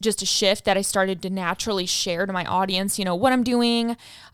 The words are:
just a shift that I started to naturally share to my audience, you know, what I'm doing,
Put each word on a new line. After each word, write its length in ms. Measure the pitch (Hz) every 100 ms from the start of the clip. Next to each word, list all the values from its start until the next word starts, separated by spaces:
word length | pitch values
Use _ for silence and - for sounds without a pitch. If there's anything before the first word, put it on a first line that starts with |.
just 180 | 220 202
a 60 | 190
shift 400 | - 196 214 -
that 100 | 196
I 60 |
started 400 | 196 202 190 185
to 80 | 185
naturally 560 | 190 175 - 226 196 180
share 400 | - 190 170 196
to 60 |
my 120 | 185
audience, 540 | 175 180 190 185 196 -
you 80 | 185
know, 80 |
what 180 | 180 254
I'm 100 | 254
doing, 540 | 247 240 233 233 233 233 - - -